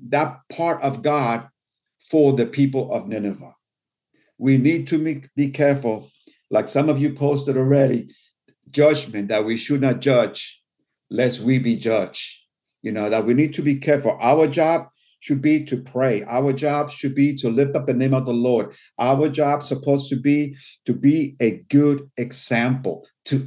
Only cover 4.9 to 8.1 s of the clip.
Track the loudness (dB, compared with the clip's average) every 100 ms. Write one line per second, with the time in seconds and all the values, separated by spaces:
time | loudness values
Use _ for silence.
4.9 | -2 -2 -6 -8 -4 -2 2 2 2 -2
5.9 | -6 -8 _ _ _ _ -2 0 0 2
6.9 | 2 0 0 0 0 -2 0 2 4 4
7.9 | 0 -4